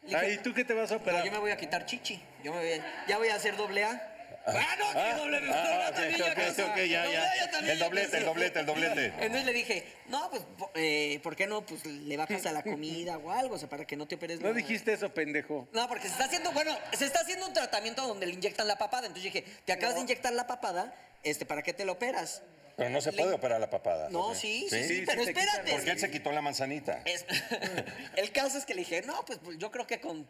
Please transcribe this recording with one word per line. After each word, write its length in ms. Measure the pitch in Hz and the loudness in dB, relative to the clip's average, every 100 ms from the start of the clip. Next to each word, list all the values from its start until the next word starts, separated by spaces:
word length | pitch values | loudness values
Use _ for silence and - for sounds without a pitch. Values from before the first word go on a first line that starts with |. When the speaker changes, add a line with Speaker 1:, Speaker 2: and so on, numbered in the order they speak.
Speaker 1:
Le 60 | - | 0
dije, 160 | 156 190 | 2 2
Speaker 2:
Ay, 60 | |
¿y 40 | 208 | 2
tú 140 | 240 | 0
qué 100 | 247 | 0
te 100 | 247 | 2
vas 160 | 226 220 | 2 2
a 40 | 220 | 0
Speaker 1:
"No, 40 | |
Speaker 2:
operar? 240 | - 175 | 2 2
Speaker 1:
yo 80 | 180 | 2
me 60 | 208 | 0
voy 120 | 208 | 0
a 60 | 208 | 0
quitar 280 | 190 175 175 | 0 -2 -2
chichi, 360 | 247 - 196 - - | -6 -6 -8 -12 -10
yo 80 | 139 | -6
me 60 | 170 | -2
voy 120 | 165 | 0
a, 300 | 160 - - - | 0 -2 -8 0
ya 80 | 202 | 2
voy 100 | 226 | 4
a 60 | 208 | 4
hacer 200 | 214 196 | 2 0
doble 280 | 208 196 | 0 2
A". 280 | 208 247 - - - - - | 2 0 -8 -12 -14 -6 0
Ah, 280 | - 302 370 | 2 2 2
no, 140 | 415 | 2
que 60 | - | 2
Speaker 3:
Ah, 160 | 185 339 | 2 2
Speaker 1:
doble 240 | 294 294 | 0 0
B, 80 | 277 | 2
Speaker 3:
ah, 140 | - | 2
Speaker 1:
no, 240 | - - - | 4 4 2
Speaker 3:
ok, 60 | - | 2
Speaker 1:
también 180 | 165 | 2
Speaker 3:
ok, 40 | 165 | 4
Speaker 1:
yo 80 | 170 | 2
Speaker 3:
ok, 80 | 160 175 | 2 0
Speaker 1:
cosa. 180 | 170 196 | 2 0
Speaker 3:
ok, 100 | 202 | 2
ya, 180 | 185 170 | 4 4
Speaker 1:
Doble 140 | 170 165 | 4 4
A, 160 | 160 | 2
Speaker 3:
ya. 100 | 381 349 | 2 2
Speaker 1:
yo 40 | |
también 220 | - - | 2 2
Speaker 3:
El 60 | 160 | 4
Speaker 1:
yo 40 | 170 | 4
Speaker 3:
doblete, 200 | 185 196 | 4 2
Speaker 1:
cosa. 120 | 170 | 2
Speaker 3:
el 60 | 147 | 2
doblete, 340 | 160 180 175 | 2 2 2
el 60 | 147 | 0
doblete. 380 | 151 170 151 123 | 2 2 4 0
Speaker 1:
Entonces 380 | - 220 247 | 0 0 0
le 80 | 262 | 2
dije, 320 | 240 233 196 - - - | 0 0 -2 -4 -16 -4
"No, 240 | 262 339 | -2 -2
pues, 120 | 269 165 - | -6 -8 -10
po-, 140 | 190 160 | -8 0
eh, 420 | 160 151 147 147 | 2 4 2 0
¿por 100 | 165 | -4
qué 140 | 151 196 | -2 0
no, 180 | 214 208 | -2 -4
pues, 180 | 160 | -10
le 320 | 160 143 147 147 | -8 -10 -6 -2
bajas 300 | 160 208 127 | -2 0 0
a 60 | |
la 100 | 151 | -2
comida 560 | 175 151 151 165 170 165 | -2 -4 -4 -4 -4 -6
o 140 | 151 | -4
algo? 240 | 208 262 196 | -2 0 -2
O 20 | |
sea, 100 | 139 | -8
para 160 | 143 | -8
que 120 | 147 147 | -8 -6
no 100 | 147 | -6
te 80 | |
operes 240 | 170 165 165 | -6 -6 -2
Speaker 2:
No 100 | 190 | 0
Speaker 1:
la-". 40 | |
Speaker 2:
dijiste 380 | 233 - 220 220 | 0 0 -2 0
eso, 200 | 208 190 | 0 0
pendejo. 560 | - 156 147 139 151 123 | 0 0 0 -2 -6 -4
Speaker 1:
No, 160 | 220 233 | -2 0
porque 180 | 240 294 | -2 -4
se 60 | |
está 140 | - 269 | 0 2
haciendo, 260 | 349 330 | 2 2
bueno, 260 | 285 311 269 - - | 2 2 0 -2 0
se 100 | 277 | 4
está 160 | 339 | 4
haciendo 220 | 330 370 370 | 2 -2 0
un 40 | |
tratamiento 520 | 339 254 262 220 233 262 | 0 2 0 -2 -2 -2
donde 200 | 202 185 | 0 -2
le 80 | |
inyectan 340 | 180 190 208 214 | 0 -2 0 0
la 100 | 202 | 2
papada. 300 | 208 247 233 | 2 0 -2
Entonces 240 | 175 190 | -6 -4
yo 80 | 180 | -4
dije, 120 | - - | -6 -12
"Te 80 | - | -2
acabas 240 | 180 233 240 | 2 2 0
de 60 | |
Speaker 4:
No. 20 | |
Speaker 1:
inyectar 280 | 254 247 254 | 0 2 2
la 140 | 240 247 | 0 0
papada, 480 | 226 226 180 233 - - - | -2 0 0 -2 -6 -20 -6
este, 200 | 151 151 | -2 -2
¿para 180 | 160 147 | -2 -2
qué 100 | 147 | -2
te 120 | 170 | -2
lo 100 | 196 | -2
operas?". 480 | 180 240 185 165 - - - - - | 0 0 0 -2 -6 -12 -20 -18 -4
Speaker 3:
Pero 140 | 123 | 0
no 100 | 135 | 2
se 100 | 156 | 2
Speaker 1:
Le 60 | 196 | 2
Speaker 3:
puede 160 | 170 | 2
operar 240 | 175 127 113 | 4 2 2
la 120 | 110 | 2
papada, 400 | 98 - 82 78 | 0 2 0 0
Speaker 1:
No, 180 | 170 196 | 0 0
Speaker 3:
¿no? 60 | |
Speaker 1:
sí, 320 | 233 214 220 - | 0 -2 -2 0
sí, 120 | 113 | 0
Speaker 3:
¿Sí? 0 | 131 | 2
Speaker 1:
sí, 60 | 175 | 0
Speaker 2:
Sí, 40 | 185 | 2
Speaker 1:
pero 140 | 226 | 2
Speaker 2:
sí 40 | 240 | 2
te 40 | |
quitan 140 | 240 381 | 2 2
Speaker 1:
espérate. 240 | - - | 2 2
Speaker 3:
Porque 180 | 147 135 | 0 2
él 60 | 170 | 0
se 120 | 196 | 0
quitó 200 | 147 143 | -2 0
la 120 | 151 | 0
manzanita. 580 | 147 139 135 147 143 73 - | 0 0 -2 -2 -2 -2 -2
Speaker 1:
Es-, 180 | 175 - | -4 -2
<laughs> 920 | - - 226 - 185 - - 262 - | -4 -2 -4 -2 -4 -6 -10 -6 -2
el 140 | 208 | 0
caso 260 | - 269 277 | 2 0 0
es 60 | |
que 100 | 277 | -4
le 60 | 190 | -4
dije, 200 | 175 165 | -2 -2
"No, 220 | 220 330 | -2 -6
pues, 160 | - 214 | -6 -8
pues, 160 | 165 160 | -10 -8
yo 120 | 202 | -8
creo 140 | 247 233 | -6 -4
que 100 | 226 | -4
con 300 | 311 156 143 | -4 -8 -10